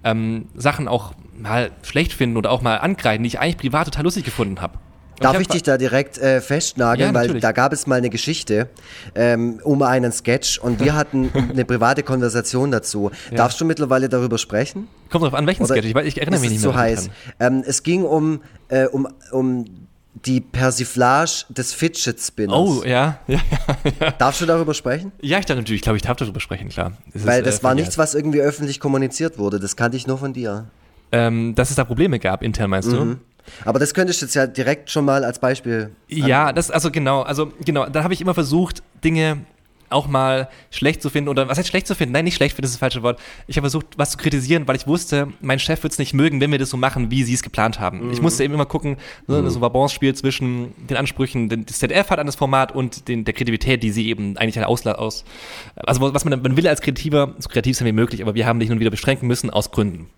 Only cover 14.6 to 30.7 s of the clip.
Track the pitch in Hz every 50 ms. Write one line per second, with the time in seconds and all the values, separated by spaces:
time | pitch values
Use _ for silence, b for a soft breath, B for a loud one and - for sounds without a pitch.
14.6 | 131 - - 196 214 - - - - - - 170 160 139 131 135 147 165 185 -
15.6 | - - 135 117 107 110 110 131 143 151 139 - 147 165 185 151 127 117 107 107
16.6 | 107 139 - 127 117 113 113 104 92 95 104 B B 123 B _ 117 123 131 131
17.6 | 127 135 135 - - 160 175 185 185 147 156 156 151 156 156 143 B B B B
18.6 | - - 127 135 131 127 - 135 135 131 - - - - - 131 131 131 127 123
19.6 | 117 101 92 87 87 - _ _ _ _ _ - - 127 131 123 - - - 123
20.6 | 131 131 120 123 127 - - 123 123 123 131 147 165 160 - - - _ 120 -
21.6 | 123 - - - 160 165 165 - - 123 113 - - - _ - 107 98 113 143
22.6 | 180 196 147 123 - 127 123 123 139 160 143 - - - 131 160 - - - -
23.6 | - - 139 - - 143 127 - 156 156 - - 123 135 139 - 175 165 165 165
24.6 | 165 151 151 - - 123 127 160 185 196 - - - 139 170 202 190 - 139 127
25.6 | 110 104 110 95 - 123 113 101 - 117 120 - 135 107 98 104 - - - -
26.6 | 98 95 - - 85 90 95 - - - - 104 104 117 120 127 113 127 - 104
27.6 | - 127 131 143 165 180 - 160 156 151 - 147 147 156 143 147 139 143 - -
28.6 | 156 139 135 - - 143 139 135 135 127 127 - 156 165 160 - 101 101 101 101
29.6 | 98 98 - - 117 117 120 131 120 127 131 131 139 139 127 127 120 107 101 107
30.6 | 113 110